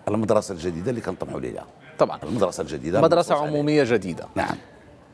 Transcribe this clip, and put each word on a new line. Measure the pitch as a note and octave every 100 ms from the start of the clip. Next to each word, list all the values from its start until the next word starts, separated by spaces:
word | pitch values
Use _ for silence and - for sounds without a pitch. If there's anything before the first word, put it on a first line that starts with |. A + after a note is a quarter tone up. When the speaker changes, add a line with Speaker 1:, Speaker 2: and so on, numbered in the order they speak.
| -
Speaker 1:
المدرسة | A2 G#2+ G#2+ G2
الجديدة | F2+ F2 E2 G2
اللي | A#2+
كنطمحوا | G2 F2+ D2 D2
ليها. | B1+ G#1 - - - -
Speaker 2:
طبعًا. | C#3+ D#2+
Speaker 1:
المدرسة | D2+ B2 F#2+ E2
الجديدة | D#2 D2+ C#2 F#2+
Speaker 2:
مدرسة | D#3+ E3 E3
Speaker 1:
المنصوص | D3+
عليها. | D3+
Speaker 2:
عمومية | D3 D3 D3+
جديدة. | B2+ A#2 F#2+ D#2+ -
Speaker 1:
نعم. | - F2+ - - - - - -